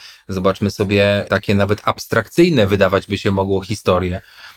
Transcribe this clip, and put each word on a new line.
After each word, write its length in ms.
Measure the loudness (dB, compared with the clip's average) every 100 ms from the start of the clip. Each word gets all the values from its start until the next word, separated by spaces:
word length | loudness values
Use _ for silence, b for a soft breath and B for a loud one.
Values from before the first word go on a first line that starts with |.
| B B B
Zobaczmy 440 | -4 -2 0 -2
sobie 540 | -2 0 2 2 0 0
takie 260 | -2 0 0
nawet 260 | 0 -2
abstrakcyjne, 840 | -4 -6 -4 -4 0 2 2 4 2
wydawać 400 | 2 2 2 -2
by 100 | -4
się 140 | -2
mogło, 300 | 0 0 -2
historie, 600 | -4 -6 0 0 0 -6 -10 B B